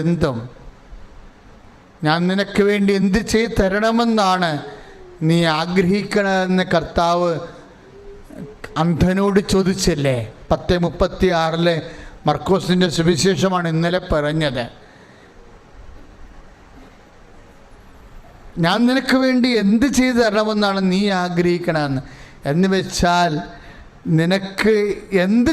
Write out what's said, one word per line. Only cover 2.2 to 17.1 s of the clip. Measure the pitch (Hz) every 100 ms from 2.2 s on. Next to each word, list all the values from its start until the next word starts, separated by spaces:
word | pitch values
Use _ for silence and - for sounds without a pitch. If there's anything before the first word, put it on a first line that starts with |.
| 180
നിനക്ക് | 196 202 202 202
വേണ്ടി | 208 202 196
എന്ത് | 196 196 -
ചെയ്ത് | 220 226 226
തരണമെന്നാണ് | 196 202 220 226 233 220 190 185 170 147 - - - - - - 160
നീ | 170 165 156
ആഗ്രഹിക്കണതെന്ന്?" | 165 180 180 202 196 208 196 190 185 185 185
കർത്താവ് | 170 156 - 170 175 175 156 - - - - - - - - - - - - - 143
അന്ധനോട് | 165 156 180 185 202 196 -
ചോദിച്ചില്ലേ? | 190 185 - - 156 139 123 110 - -
പത്ത് | 156 - 180
മുപ്പത്തിയാറിലെ | 170 - 185 - 190 170 160 165 170 160 - - - - 151
മർക്കോസിൻ്റെ | 143 - 185 143 180 185 147
സുവിശേഷമാണ് | 165 160 185 165 185 180 170
ഇന്നലെ | 160 170 180 185
പറഞ്ഞത്. | 160 147 160 151 123 117 - - - - - - - - - - - - - - - - - - - - - - - -